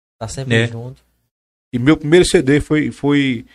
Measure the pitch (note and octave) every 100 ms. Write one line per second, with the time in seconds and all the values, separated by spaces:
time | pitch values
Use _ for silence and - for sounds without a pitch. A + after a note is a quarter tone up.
0 | _ - A2 - C3 A2+ A2 A#2 B2 C3+
1 | _ _ _ _ _ _ _ B2 C3 D#3
2 | D3 F3+ F3 F3+ C3+ D3 - D3+ C3 -
3 | C#3+ C#3+ C3+ A#2 -